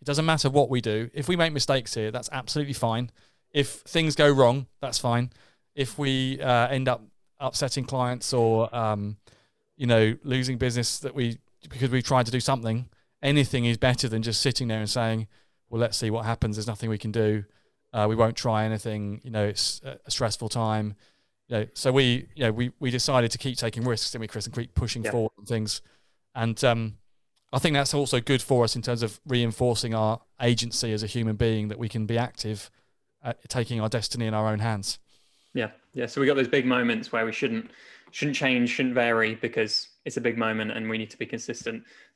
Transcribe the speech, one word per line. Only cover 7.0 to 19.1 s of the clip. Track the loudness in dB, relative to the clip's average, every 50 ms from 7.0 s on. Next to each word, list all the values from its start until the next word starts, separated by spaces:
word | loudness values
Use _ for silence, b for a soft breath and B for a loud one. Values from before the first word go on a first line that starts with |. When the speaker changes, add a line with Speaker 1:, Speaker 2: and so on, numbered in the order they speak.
| -4 -12 _ _ _ _ _ -8
Speaker 1:
upsetting | -6 -4 -2 -2 -2 -2 -2 -4 -4
clients | -2 -2 -2 0 0 -2 -4 -4 0 2
or, | 4 4 4 4 4 2 0 0
um, | -2 0 0 0 -2 -4 -6 -8 -10 b b b b b b b b b _ _
you | -2 2
know, | 4 6 6 6 6 4 0 -4
losing | -2 -2 0 0 -2 -2
business | 0 0 0 0 0 0 -2 -4 -4
that | -6 -6 -4
we, | -2 -2 -2 -4 -6 _ _ _ _ -20 -16
because | -4 -2 0 2
we've | 2 0 2
tried | 2 2 2 2
to | 2
do | 0 0
something, | 0 0 0 0 0 0 -2 -2 -2 -6 -12 _ _ _ _ _
anything | 0 4 4 4 4 4 2 2 2
is | 2 2
better | 4 2 2 2 2 0
than | -2 -2 -2
just | -2 -2 -2 0
sitting | 0 0 0 0 -2 -2
there | -2 -2
and | -2 -2
saying, | -2 0 0 0 0 -2 -4 -6 _ _ _ _ _ _ _ _
"Well, | -2 -2
let's | 0 0 0
see | -2 -2 0
what | -2 0 -2
happens. | -2 -2 -2 -2 -2 -2
There's | -4 -4
nothing | -6 -6 -4 -4 -4
we | -4
can | -4 -4 -2
do. | 0 2 2 2 2 0 -2 -8 _ _ _ _ _ _ _ _
Uh, | -2 0 0
we | 2 4
won't | 4 4 2 2
try | 0 0 0 2 2 2
anything. | 0 -2 -2 -4 -6 -6 -4 -4 -6